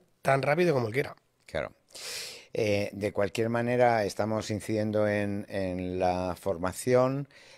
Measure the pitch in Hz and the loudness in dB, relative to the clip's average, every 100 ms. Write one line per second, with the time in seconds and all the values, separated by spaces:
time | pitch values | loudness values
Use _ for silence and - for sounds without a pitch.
0 | _ _ - 135 135 151 175 139 113 123 | _ _ 0 2 2 2 2 2 0 -2
1 | - - _ _ - 80 57 - _ - | -4 -8 _ _ -8 -6 -6 -10 _ -16
2 | - - - - - - 110 101 101 98 | -12 -10 -12 -14 -10 -2 2 2 0 -2
3 | 101 98 101 - 113 117 117 123 120 117 | -4 0 -2 0 0 0 0 4 6 4
4 | 98 - 104 110 98 107 - 107 107 107 | 2 0 -2 -2 -2 -4 -2 -2 0 2
5 | 104 104 101 101 - 104 95 90 90 90 | 2 2 0 -4 -6 -4 -2 -4 -4 0
6 | 90 90 90 87 98 85 90 - - 123 | 0 2 -2 -4 -4 -2 -2 -4 2 4
7 | 127 135 139 - - | 4 0 -8 -14 -20